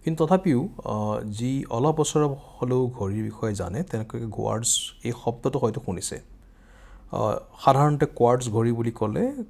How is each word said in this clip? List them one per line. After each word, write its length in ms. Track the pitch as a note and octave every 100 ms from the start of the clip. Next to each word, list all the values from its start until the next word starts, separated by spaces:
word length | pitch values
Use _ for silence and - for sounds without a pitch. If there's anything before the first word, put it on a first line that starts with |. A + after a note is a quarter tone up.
কিন্তু 220 | - D#3+ D#3
তথাপিও, 420 | F#3 F#3 B2 F3 -
আহ, 360 | - G#2+ G#2+ G#2+ G#2+
যি 340 | G#2 B2 C3+ -
অলপ 300 | A#2 D3 D#3
বছৰ 280 | D3 D#3 D3
হ'লেও 640 | C3+ - - B2 B2+ B2+ B2+
ঘড়ীৰ 260 | G2 G#2+
বিষয়ে 300 | A2 G#2+ A2+
জানে, 280 | G2 F2 G2
তেনেকৈ 380 | F#3 A2+ A2 A#2+
কোৱাৰ্টছ 480 | A#2 A2 G#2+ A2 A2+ - - -
এই 80 | A#2 A2+
শব্দটো 340 | - A#2+ C3+ C3
হয়তো 220 | A#2 - -
শুনিছে। 340 | F2 - - - - - - - - - - -
আহ, 240 | - A2 - - -
সাধাৰণতে 420 | - C3+ D3 D3 D3
কোৱাৰ্টছ 420 | - A#2+ B2 B2
ঘড়ী 240 | G#2+ A#2
বুলি 180 | A#2 A#2
ক'লে 420 | A2+ G#2+ G#2+ B3 C#4 A3